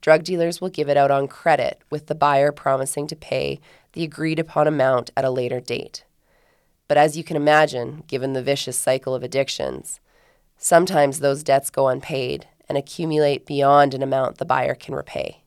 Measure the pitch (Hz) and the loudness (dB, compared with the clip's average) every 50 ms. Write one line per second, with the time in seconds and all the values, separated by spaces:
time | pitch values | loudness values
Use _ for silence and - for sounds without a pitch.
0 | - - 156 160 165 175 185 175 170 170 170 - - 190 185 - 151 139 143 143 | 6 6 4 4 4 0 -2 0 0 -2 -2 -4 -8 -8 -4 -4 -2 2 2 4
1 | 139 139 139 139 139 131 - - - 170 160 143 123 - - _ _ _ - 151 | 4 4 4 2 0 -4 -8 -4 2 2 2 2 2 -4 -6 _ _ _ -10 -10
2 | 151 - 151 156 147 147 143 139 143 147 143 143 - 143 135 135 135 135 - - | -6 -6 -4 0 2 2 4 4 4 2 0 -2 -2 -2 0 0 -2 -4 -6 -8
3 | 143 151 165 156 - - - 131 135 71 - 139 _ _ - _ _ _ _ 170 | -8 -8 -10 -14 -10 -6 -6 -4 -4 -4 -6 -8 _ _ -20 _ _ _ _ -8
4 | 170 160 - - 156 160 160 160 160 156 - - 151 156 156 147 131 131 131 123 | -8 -8 -6 -6 -4 -4 -2 -4 -4 -4 0 0 0 0 2 0 0 2 2 0
5 | 117 - _ - 135 131 127 127 123 123 127 123 123 - 120 - - - _ - | -2 -4 _ -4 -2 -2 -2 -2 -4 -4 -6 -8 -6 -6 -8 -8 -8 -12 _ -20
6 | _ _ _ _ _ _ _ _ _ _ _ _ _ _ _ _ _ _ 147 147 | _ _ _ _ _ _ _ _ _ _ _ _ _ _ _ _ _ _ 4 4
7 | 147 156 147 160 160 - 170 151 147 147 151 151 156 151 143 127 120 117 147 156 | 4 4 2 -4 -10 -6 -4 0 2 4 6 6 6 4 0 -4 -8 -8 -10 -16
8 | - _ - 131 123 135 135 131 127 123 139 139 - - 127 - - - 131 131 | -14 _ -6 -4 -4 -2 -4 -4 -2 -2 -2 -2 -2 -6 -6 -4 -2 -2 -2 -2
9 | - - 131 127 120 123 120 135 139 131 - - - 67 64 65 - - - - | -2 -4 -6 -6 -6 -4 -2 -2 -2 -2 -4 -6 -6 -6 -6 -8 -12 -14 -16 -18
10 | _ _ _ _ _ _ _ _ _ _ _ _ - - 175 170 175 185 190 160 | _ _ _ _ _ _ _ _ _ _ _ _ -2 4 4 4 4 4 2 2
11 | 147 143 135 143 143 139 139 143 151 156 139 135 135 - _ - 139 135 127 131 | 2 2 2 0 -2 -2 -2 -2 0 0 0 0 0 -2 _ 0 0 0 0 -2
12 | 135 - 156 135 127 123 143 139 - _ _ _ _ _ 151 139 139 - - - | -6 -8 -6 -6 -4 -6 -6 -8 -10 _ _ _ _ _ -6 -6 -6 -6 -10 -8
13 | 170 160 156 151 151 143 143 127 _ - 147 143 139 139 143 143 143 143 135 131 | -6 -2 0 2 2 2 2 -2 _ -6 -2 2 4 6 6 6 6 4 2 -4
14 | 135 135 135 135 131 123 - - - 170 131 135 127 - 131 - - - 143 139 | -4 -2 0 0 -2 -2 -4 -6 -4 -2 -2 0 0 -2 -4 -6 -8 -10 -10 -10
15 | - - - 71 69 - - _ _ | -10 -10 -10 -10 -10 -10 -12 _ _